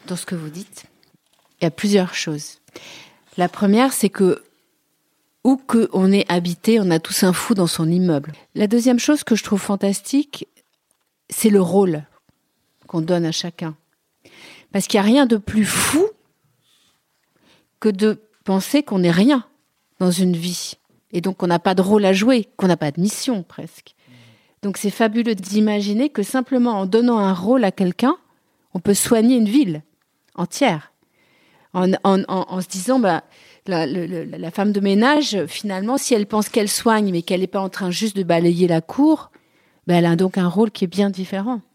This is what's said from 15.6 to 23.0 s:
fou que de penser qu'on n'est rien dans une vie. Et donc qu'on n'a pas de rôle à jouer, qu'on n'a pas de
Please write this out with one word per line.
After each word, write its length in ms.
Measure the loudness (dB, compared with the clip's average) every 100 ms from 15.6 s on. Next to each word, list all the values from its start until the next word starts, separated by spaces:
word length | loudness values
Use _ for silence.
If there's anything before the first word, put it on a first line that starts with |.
fou 400 | 0 0 0 0 0 -2 _ _ _ _ _ _ _ _ _ _ _ _ _ _ _ _
que 80 | -2
de 300 | 2 0 0 _ _
penser 380 | -2 -2 0 -2
qu'on 160 | 0 0
n'est 120 | 2
rien 340 | 4 4 2 -2 _ _ _ _ -2
dans 120 | 0
une 260 | 2 0 0
vie. 380 | -4 -8 -10 -14 _ _ _
Et 80 | -6
donc 180 | -6 -4
qu'on 80 | 0
n'a 120 | 0
pas 160 | 0
de 80 | 0
rôle 220 | 2 4
à 80 | 4
jouer, 360 | 2 2 2 0 -2
qu'on 100 | 0
n'a 100 | 2
pas 140 | -2
de 100 | -2